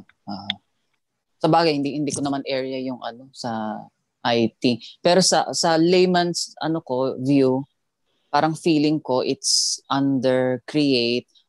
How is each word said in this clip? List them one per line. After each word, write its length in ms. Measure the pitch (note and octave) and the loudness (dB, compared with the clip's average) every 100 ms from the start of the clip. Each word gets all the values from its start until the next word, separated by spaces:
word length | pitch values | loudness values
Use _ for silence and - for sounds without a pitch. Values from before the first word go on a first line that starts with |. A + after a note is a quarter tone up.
| - _ - | -18 _ -14
aha. 260 | G2 G2+ - _ _ _ _ _ _ _ _ | -12 -10 -12 _ _ _ _ _ _ _ _
Sabagay, 400 | E3 E3 E3+ C#3+ | 2 2 2 0
hindi, 160 | C#3+ | -2
hindi 160 | D3+ C#3+ | -4 -4
ko 140 | C#3+ | -4
naman 180 | C#3+ C#3 C3 | -4 -4 -4
area 340 | C3+ C3 C3 | -6 -4 -6
yung 160 | C3 B2 | -8 -8
ano, 260 | A#2+ A#2 C3+ | -10 -14 -18
sa 480 | - B2+ A2+ G#2+ G#2+ G#2+ _ _ _ | -10 -6 -6 -6 -8 -14 _ _ _
I 260 | B2 A#2 A2+ - | -2 2 0 0
T. 220 | B2+ A2+ - - | -2 -2 -6 -4
Pero 160 | E3+ F3+ | 2 4
sa, 320 | F3+ E3+ - | 4 2 0
sa 240 | - F3 E3 | -2 0 2
layman's, 800 | E3 F3+ F#3 F3+ F3 E3+ - - | 4 4 4 2 0 -4 -8 -6
ano 220 | D#3 D#3+ | -4 -4
ko, 340 | - B2+ C3 - | -4 -4 -2 -2
view, 420 | B2+ C#3+ C3 C3 C#3+ _ _ _ _ _ _ | 0 4 4 2 -4 _ _ _ _ _ _
parang 240 | D3 D#3 D#3+ | 0 0 0
feeling 420 | F3+ D#3 D3+ D3+ | 2 2 2 0
ko 220 | - B2+ | 0 0
it's 580 | - C3+ - - - - - | 0 -2 -2 0 -2 -4 -4
under 800 | C#3 C#4 C4+ C3+ B2+ B2+ B2+ - | 0 2 2 2 2 0 -2 -4
create, 640 | D#3 C#3+ B2+ A#2 A#2+ - _ | 0 2 2 2 -2 -4 _